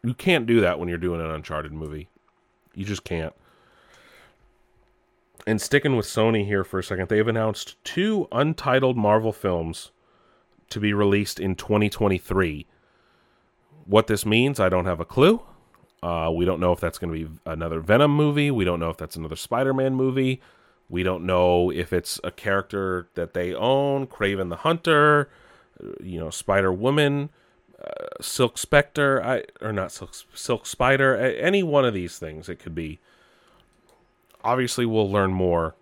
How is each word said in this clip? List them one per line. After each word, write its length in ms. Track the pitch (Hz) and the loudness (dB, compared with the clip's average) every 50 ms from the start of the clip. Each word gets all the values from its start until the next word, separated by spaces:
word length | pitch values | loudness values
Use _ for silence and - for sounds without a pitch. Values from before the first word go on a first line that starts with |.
| - | -4
You 100 | 120 123 | -6 -6
can't 320 | - - 185 180 156 117 | -2 2 2 2 2 4
do 140 | 113 117 117 | 4 4 6
that 180 | 101 87 90 76 | 6 4 2 0
when 100 | 87 87 | -2 -4
you're 80 | 87 85 | -4 -2
doing 240 | 87 90 85 82 | -2 -2 -2 -2
an 100 | 80 80 | -4 -4
Uncharted 400 | 80 78 73 - 80 76 76 76 | -6 -8 -8 -6 -6 -6 -6 -8
movie. 380 | 76 78 80 76 76 76 76 _ _ _ _ _ _ _ _ _ _ _ _ _ _ | -10 -10 -10 -10 -10 -12 -14 _ _ _ _ _ _ _ _ _ _ _ _ _ _
You 100 | - 98 | -10 -8
just 180 | 101 104 92 _ | -6 -6 -8 _
can't. 300 | - 92 82 80 80 - _ _ _ _ _ _ _ _ _ _ _ _ - _ - - - - _ _ _ _ _ _ _ _ _ _ _ _ _ _ _ _ _ _ _ _ _ _ _ - - | -6 -6 -6 -6 -6 -10 _ _ _ _ _ _ _ _ _ _ _ _ -20 _ -20 -20 -20 -20 _ _ _ _ _ _ _ _ _ _ _ _ _ _ _ _ _ _ _ _ _ _ _ -4 -2
And 140 | 110 104 | -2 -2
sticking 340 | - - - 143 - 151 131 | -2 0 0 0 2 2 0
with 100 | 117 104 | 0 -2
Sony 400 | - - 113 110 113 113 110 101 | -2 0 0 2 2 2 0 0
here 180 | 101 104 98 90 | 0 -2 -2 -2
for 160 | - - 95 | -2 -4 -6
a 40 | 90 | -4
second, 240 | - 101 92 95 87 | -4 -4 -6 -2 0
they 80 | 110 104 | 2 2
have 120 | 107 117 | 2 2
announced 520 | 113 113 110 110 104 - - - - _ _ | 0 0 -2 -2 -4 -6 -10 -14 -16 _ _
two 420 | - - 170 185 214 220 202 170 - | -8 -2 -2 0 0 0 -2 -4 -2
untitled 680 | - 117 143 156 160 - - 139 127 131 131 131 127 120 | -2 0 0 0 -2 -2 -2 0 2 2 2 2 2 2
Marvel 340 | 107 104 107 110 110 110 | 2 4 4 4 2 0
films 600 | 104 - - 98 90 85 82 82 82 - - - _ _ _ _ _ _ _ _ _ _ _ _ _ _ _ _ | -4 -2 -2 -2 -2 0 -2 -4 -8 -10 -14 -18 _ _ _ _ _ _ _ _ _ _ _ _ _ _ _ _
to 100 | - 107 | -8 -2
be 120 | 104 104 104 | -2 0 2
released 460 | 101 104 101 98 101 104 - - - | 2 4 4 4 4 2 -2 -4 -4
in 160 | 92 95 92 | -4 -4 -4
twenty 340 | - - - 107 107 104 101 | -4 -2 0 2 2 2 2
twenty-three. 760 | - - 110 101 95 90 - - 92 95 95 82 76 73 - _ _ _ _ _ _ _ _ _ _ _ _ _ _ _ _ _ _ _ _ _ _ 156 - | 0 0 0 2 2 0 -2 -2 0 0 0 0 -2 -8 -12 _ _ _ _ _ _ _ _ _ _ _ _ _ _ _ _ _ _ _ _ _ _ -20 -6
What 220 | 90 98 107 113 - | 4 4 4 6 6
this 180 | 110 101 - | 0 0 2
means, 340 | 107 107 113 123 139 143 - | 2 4 4 4 2 2 2
I 80 | 101 92 | 2 2
don't 180 | 90 90 87 | 2 2 0
have 140 | 92 90 80 | -2 -4 -4
a 60 | 82 | -6
clue. 360 | _ - 127 139 180 226 233 - - - _ _ _ _ _ _ _ _ _ - | _ 2 4 6 6 6 2 -2 -14 -20 _ _ _ _ _ _ _ _ _ -6
Uh, 260 | 87 85 82 80 82 82 | -4 -4 -2 -2 -2 0
we 80 | 85 87 | 0 0
don't 160 | 90 92 80 | 0 0 2
know 140 | 90 90 87 | 2 2 2
if 80 | - | 2
that's 160 | - 85 - - | -2 -6 -6 -6
gonna 140 | - 87 82 | -8 -6 -6
be 160 | 80 80 78 80 78 _ | -6 -8 -10 -12 -14 _
another 340 | 82 82 80 85 82 82 82 | -10 -8 -6 -6 -6 -6 -6
Venom 340 | 82 87 104 123 143 147 143 | 0 2 4 4 6 4 4
movie. 380 | 147 151 147 143 147 147 143 | 4 2 2 2 0 0 0
We 140 | 135 113 95 | 0 0 0
don't 160 | 90 87 85 | 0 0 -2
know 80 | 82 82 | -2 -4
if 80 | 82 - | -6 -8
that's 180 | - 78 - | -12 -12 -10
another 220 | 82 80 78 80 - | -10 -10 -10 -10 -10
Spider-Man 580 | - - 120 120 135 135 135 131 131 135 131 | -8 -4 -2 -2 0 0 0 0 0 0 0
movie. 460 | 131 131 131 127 135 131 131 127 - _ - _ _ _ _ _ _ _ _ | 0 0 0 0 0 0 0 -2 -4 _ -20 _ _ _ _ _ _ _ _
We 140 | - 87 90 | -6 -2 -2
don't 220 | 92 92 87 85 | -2 -2 -2 -2
know 460 | 92 92 90 90 90 87 87 90 90 | 0 2 4 4 6 6 4 4 2
if 220 | 76 78 87 - - | 0 -2 -4 -2 -2
it's 260 | 87 - - - - - | -2 -2 -4 -10 -8 -8
a 80 | 87 | -10
character 760 | - - - 104 98 98 95 - - 98 95 95 92 90 85 _ _ | -10 -6 -4 -2 -2 -2 -2 -4 -6 -4 -4 -2 -4 -6 -8 _ _
that 180 | - 85 82 _ | -6 -6 -4 _
they 200 | 90 87 90 87 | -4 -4 -4 -4
own, 540 | 64 98 120 135 139 139 143 139 139 135 127 | -2 0 2 2 2 2 0 -2 -4 -4 -8
Kraven 420 | - - 104 98 98 95 95 87 | -6 -2 -2 -2 0 -2 -4 -6
the 80 | 85 - | -6 -4
Hunter, 720 | - 156 170 170 - 170 160 147 147 151 147 147 143 - _ _ _ - - _ _ _ _ _ - - - - | -2 -2 -2 0 0 2 4 4 6 6 4 4 2 -2 _ _ _ -20 -20 _ _ _ _ _ -16 -16 -16 -14
you 180 | - 92 90 82 | -12 -10 -8 -8
know, 100 | 80 78 | -8 -8
Spider-Woman, 1000 | - - - - 98 98 95 95 92 92 107 127 143 151 147 143 143 143 143 151 _ _ _ _ _ _ _ _ _ - | -10 -10 -2 2 2 4 4 2 0 2 0 0 2 2 2 2 2 0 -4 -6 _ _ _ _ _ _ _ _ _ -18
uh, 400 | - - - - 50 50 - - | -14 -14 -12 -12 -12 -12 -12 -12
Silk 360 | - - - - 127 117 - - | -10 -10 0 0 0 0 0 -4
Spectre, 640 | - - - 143 143 - _ 151 143 139 135 127 - | -4 2 4 4 4 2 _ 0 2 2 2 0 0
I, 200 | 117 131 113 - - _ - | -2 -2 -2 -4 -8 _ -8
or 120 | - 110 107 | -6 -4 -4
not 180 | 98 95 87 | -4 -4 -6
Silk, 220 | - - 95 - - - - _ _ | -8 -14 -18 -16 -18 -20 -20 _ _
Silk 320 | - - - 123 110 - | -14 -4 -4 -4 -4 -4
Spider, 500 | - - - 127 127 135 131 139 - 131 | -12 -4 0 2 2 4 4 4 2 2
a-, 260 | 101 123 131 104 - | 2 0 -2 -2 0
any 200 | 120 175 196 202 | 0 2 2 2
one 220 | 185 165 143 143 131 | 0 4 4 4 4
of 100 | 123 110 | 4 0
these 240 | 95 90 82 - - | -2 -6 -6 -8 -10
things 300 | - 80 78 78 78 - | -12 -12 -12 -12 -12 -14
it 120 | 85 - | -14 -12
could 140 | - 90 80 | -12 -10 -8
be. 240 | 82 82 78 78 - _ _ _ _ _ _ _ _ _ _ _ _ _ _ _ _ _ _ _ _ _ _ _ _ _ _ _ _ - | -8 -8 -8 -10 -14 _ _ _ _ _ _ _ _ _ _ _ _ _ _ _ _ _ _ _ _ _ _ _ _ _ _ _ _ -2
Obviously, 400 | 107 123 127 127 120 - - 123 | -2 0 0 0 -2 0 0 0
we'll 260 | 117 110 110 107 98 | 2 2 2 2 2
learn 220 | 98 104 98 95 92 | 2 2 2 2 2
more 420 | 92 92 90 85 85 82 80 - _ | 2 2 2 2 2 0 -2 -6 _